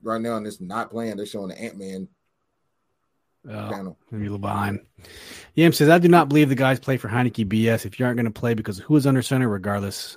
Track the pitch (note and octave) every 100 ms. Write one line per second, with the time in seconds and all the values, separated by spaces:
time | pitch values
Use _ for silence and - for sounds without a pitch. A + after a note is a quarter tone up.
0 | A2+ A2+ A#2 A2+ G#2+ F#2+ F2+ A2 A2+ A2+
1 | A2+ G2+ G#2 G#2+ F#2+ - A2+ G2 F#2+ F#2+
2 | F#2 _ _ _ _ _ _ _ _ _
3 | _ _ _ _ C#3 G#2+ G#2 G2+ F#2+ -
4 | _ A2 G2+ G2+ G2+ G2+ G#2 G2+ - _
5 | - - - - - - E3 - D3+ F3
6 | F3 E3+ C#3+ D3 C#3+ B2+ C3 C3 - B2+
7 | A2 A#2+ B2 A2+ G2+ A2 A2+ A2+ G#2 -
8 | B2 A#2+ A2+ - A#2+ A2 A2 F#2+ - D3+
9 | C3+ C3 B2 C3 B2 G2 G2 G2+ G2 -
10 | -